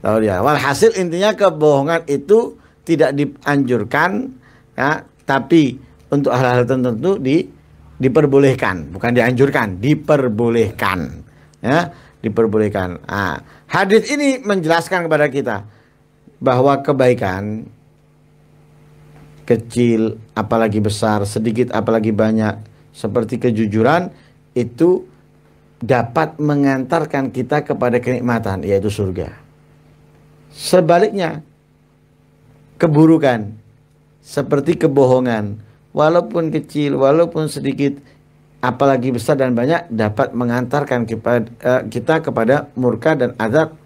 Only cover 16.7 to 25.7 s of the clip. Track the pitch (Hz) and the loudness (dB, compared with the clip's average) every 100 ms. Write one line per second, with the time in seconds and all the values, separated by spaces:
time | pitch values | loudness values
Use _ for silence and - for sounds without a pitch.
16.7 | 139 139 139 127 123 98 92 104 107 - | 2 0 2 2 2 -2 -4 -6 -8 -12
17.7 | - _ _ _ _ _ _ _ _ _ | -20 _ _ _ _ _ _ _ _ _
18.7 | _ - - - - - - - 113 - | _ -20 -20 -20 -20 -20 -20 -2 -2 0
19.7 | 120 120 113 113 113 - - 110 117 113 | 0 2 2 0 -4 -12 -8 -2 0 2
20.7 | 104 104 101 110 104 101 - 110 110 120 | 0 -2 -2 0 0 -2 -4 -4 -2 -2
21.7 | - 104 113 110 104 110 110 107 107 - | -2 0 0 0 0 0 2 -2 -4 -12
22.7 | - _ - 110 107 110 120 127 110 110 | -20 _ -10 -4 -4 -4 -2 -2 0 -2
23.7 | 107 117 165 185 - _ _ _ - 120 | 0 2 2 -2 -12 _ _ _ -6 -6
24.7 | 120 170 180 - _ _ _ _ _ _ | 0 2 2 -4 _ _ _ _ _ _